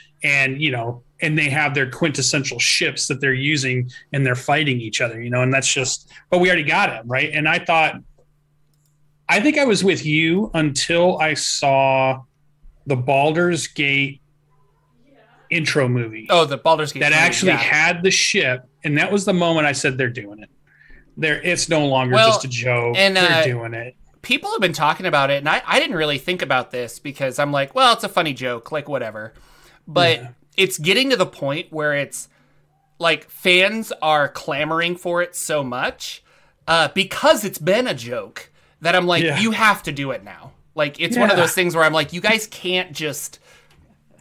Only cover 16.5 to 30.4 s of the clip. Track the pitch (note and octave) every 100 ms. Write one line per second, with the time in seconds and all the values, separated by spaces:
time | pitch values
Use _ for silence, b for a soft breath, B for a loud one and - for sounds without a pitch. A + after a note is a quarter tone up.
16.5 | C3+ D#3+ D#3+ D3+ C3+ D3 D#3 F3 F3+ F#3
17.5 | D3+ A#2+ D3+ D#3+ F3 F#3 F#3 - G#3 C#3+
18.5 | B2 - _ D#3 D3 F3+ G3+ G3 F#3 E3+
19.5 | E3 D3+ C3+ D3 B2+ B2+ A#2+ G2+ G#2+ G#2
20.5 | _ _ b b b b - D#3 D3 F3
21.5 | F3 - D#3+ C#3+ C3 B2+ G#3 A3 G#3+ C3+
22.5 | B2 B2 B2 A#2+ A#2+ G3 F#3+ F3+ E3 D3+
23.5 | A#2+ A#2 A#2 A#2+ - - _ - B3+ G4+
24.5 | G#4+ F#3 D3+ D3+ D#3+ F#3 D3 C3+ C#3+ C#3+
25.5 | G3+ - G#3+ D#4+ F#3 D3+ C#3 D#3 F3+ C#3
26.5 | C3 A#2+ B2 A#2+ - C#3+ C#3 C3+ B2 D3
27.5 | C#3+ C#3 B3+ C4 A3+ G3+ F#3+ E3 B2 B2+
28.5 | A#2+ - D#3 C#3+ C#3 A2+ G#2+ A2+ b b
29.5 | b b b - D#3 E3+ D3+ B2 -